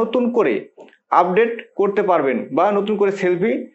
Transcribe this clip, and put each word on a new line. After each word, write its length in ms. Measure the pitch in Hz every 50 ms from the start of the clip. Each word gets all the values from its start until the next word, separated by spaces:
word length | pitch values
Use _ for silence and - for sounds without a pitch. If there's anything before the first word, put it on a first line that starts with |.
নতুন 220 | 226 220 226 254 240 233 233
করে 180 | 233 196 147 110 98 - - _ - - - _ _ _ _ - 147
আপডেট 320 | 180 180 185 190 233 226 233 - - - _ -
করতে 220 | 196 202 202 202 202 175
পারবেন 280 | 180 165 143 135 127 113 - - 135 147
বা 80 | 170 202 208 202
নতুন 180 | 202 202 214 196
করে 100 | 202 196 190 196
সেলফি 320 | 190 180 180 170 180 226 247 - - -